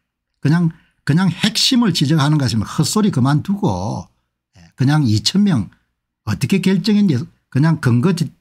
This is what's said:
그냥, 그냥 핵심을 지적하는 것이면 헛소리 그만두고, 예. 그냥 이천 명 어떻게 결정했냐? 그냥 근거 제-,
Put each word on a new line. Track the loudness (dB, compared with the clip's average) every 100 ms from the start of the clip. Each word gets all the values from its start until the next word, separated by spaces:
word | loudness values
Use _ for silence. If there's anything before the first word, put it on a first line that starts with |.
| _ _ _ _
그냥, | 0 0 0 -4 _ _
그냥 | -2 0 0
핵심을 | -2 -4 -2 0 2 0
지적하는 | 0 0 0 2 0
것이면 | 0 -2 -4
헛소리 | -4 -2 0 0
그만두고, | 0 0 0 -2 -2 -2 -2 -6 -8 -12 _ _ _ _ _
예. | -20 -2
그냥 | 0 2
이천 | 2 0 0 0
명 | 2 0 -4 -12 _ _ _ _
어떻게 | -8 -6 -2 0
결정했냐? | 2 0 2 2 2 0 -4 _ _
그냥 | 0 2 2
근거 | 2 2 2
제-, | 0 -4 -8